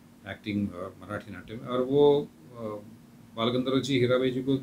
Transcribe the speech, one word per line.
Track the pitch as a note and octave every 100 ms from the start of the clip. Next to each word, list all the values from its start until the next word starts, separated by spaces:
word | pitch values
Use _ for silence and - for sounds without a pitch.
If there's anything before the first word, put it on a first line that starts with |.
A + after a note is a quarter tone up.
| - - G2
acting | F#2+ G#2+ G2+ G2
और | F2 G2 F#2+
मराठी | F#2 G#2 G#2
नाट्य | F#2 -
में। | A2
और | C3 B2+
वो, | B2+ C#3+ D3 C#3+ D3 - -
अ, | A#2 A2 G#2 G#2 - - - - -
बाल | A#2
गंधर्व | B2+ B2 C3
जी | C3 C3
हीराबाई | A#2+ B2+ C3
जी | B2+
को | C3 C3+